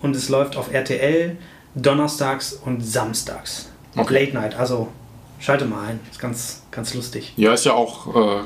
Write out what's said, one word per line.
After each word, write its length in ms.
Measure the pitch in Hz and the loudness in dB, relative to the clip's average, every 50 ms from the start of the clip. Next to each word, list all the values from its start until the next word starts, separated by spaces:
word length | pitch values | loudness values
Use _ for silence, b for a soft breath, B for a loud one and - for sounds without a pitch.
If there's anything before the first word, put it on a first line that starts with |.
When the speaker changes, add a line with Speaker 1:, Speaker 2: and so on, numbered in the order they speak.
| - | -2
Speaker 1:
und 140 | 139 139 | -2 0
es 120 | 131 - - | 0 0 2
läuft 280 | 135 135 139 139 - | 2 2 2 2 -2
auf 160 | 139 120 - - | -6 -6 -2 -2
R 100 | 135 131 | -2 0
T 120 | - 131 | 0 -2
L 400 | - 135 143 160 165 170 175 170 B B B B B B B B | 0 2 2 2 2 2 0 -4 B B B B B B B B
donnerstags 760 | 135 123 139 139 147 147 147 - - 143 135 135 135 - - - | 0 2 4 4 4 2 0 0 -2 -2 -2 -2 -4 -6 -8 -10
und 320 | - - 131 127 117 117 | -8 -6 -4 -4 -4 -4
samstags. 840 | 110 110 123 110 110 113 - - - - - - - - - - - - - - - - | -2 -2 -2 -2 -2 -4 -6 -6 -6 -8 -10 -10 -10 -10 -10 -12 -14 -18 -20 -18 -6 -2
Speaker 2:
Okay. 280 | 120 110 - 131 135 139 | 0 2 4 4 4 4
Speaker 1:
Late 80 | 135 135 | 2 0
Night, 220 | 117 107 110 - 120 | -2 -4 -4 -2 -2
also 300 | 123 - 123 117 113 - - - - - - - - - - - | -2 0 0 -2 -2 -4 -8 -14 -20 -20 -20 -20 -20 -20 -20 -6
schalte 260 | - - 139 139 135 | 0 2 2 2 2
mal 200 | 113 107 104 101 110 | 0 -4 -4 -6 -6
ein. 100 | 113 107 - - | -8 -8 -10 -14
Ist 80 | - - | -14 -10
ganz, 420 | - 123 120 - - - - - - - - | -8 -6 -6 -6 -8 -8 -10 -12 -16 -14 -10
ganz 200 | 120 113 - - | -8 -8 -6 -6
lustig. 380 | 123 117 - - 107 - - - | -6 -8 -8 -8 -8 -10 -6 0
Speaker 2:
Ja, 180 | - 107 110 117 | 4 4 6 6
ist 100 | 117 - | 6 4
ja 80 | 143 117 | 4 6
auch, 340 | 117 117 - - - - 117 | 4 4 2 -2 -10 -6 0
äh, 320 | 117 120 110 104 101 101 104 | 4 4 4 4 4 0 -4